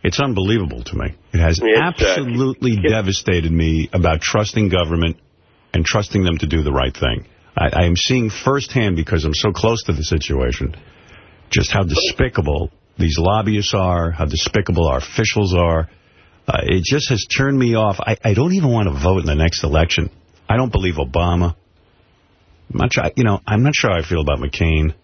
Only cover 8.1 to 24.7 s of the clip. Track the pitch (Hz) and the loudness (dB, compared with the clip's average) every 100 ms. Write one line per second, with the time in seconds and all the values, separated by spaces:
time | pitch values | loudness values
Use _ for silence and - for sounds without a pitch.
8.1 | 131 113 101 - 139 135 135 107 85 78 | 0 0 -2 -2 -2 -2 0 0 0 0
9.1 | 82 76 76 107 92 110 117 - 80 78 | 0 0 0 -2 0 0 0 -2 -2 0
10.1 | 82 - 69 64 64 65 - - - - | -2 -2 -2 -2 -2 -6 -8 -18 -20 -20
11.1 | - - - - - - - 90 73 - | -20 -20 -20 -4 -2 0 0 0 0 -2
12.1 | - 131 - 73 73 76 _ _ - 85 | -2 -2 0 -2 -2 -4 _ _ -2 0
13.1 | 76 87 107 107 104 101 104 92 87 85 | 2 2 2 2 0 0 0 0 0 -2
14.1 | 82 76 78 - - 98 85 80 65 - | -2 -4 -2 -2 -2 0 2 2 0 -4
15.1 | - 110 - 98 87 85 82 80 - _ | -2 0 0 2 2 2 2 -2 -8 _
16.1 | _ _ _ - - - 92 82 139 - | _ _ _ -4 -2 0 0 0 -2 0
17.1 | 113 - - 135 139 123 113 107 95 - | -4 -2 -2 0 2 2 2 0 -2 -4
18.1 | 110 113 101 156 190 151 117 98 69 80 | -2 0 2 2 2 2 2 0 0 2
19.1 | 92 78 76 82 - 78 78 82 - - | 2 2 2 2 0 0 2 2 0 -4
20.1 | - _ _ - 113 127 98 95 76 69 | -6 _ _ -2 0 0 0 0 -2 -2
21.1 | 76 87 87 90 - _ _ _ _ _ | 0 0 2 0 -2 _ _ _ _ _
22.1 | _ _ _ _ _ _ - 131 - - | _ _ _ _ _ _ -4 -2 0 -2
23.1 | - 117 98 - 107 135 147 113 87 78 | 0 2 0 0 2 2 2 0 0 0
24.1 | 85 71 71 71 - 82 | -2 0 -2 -4 0 0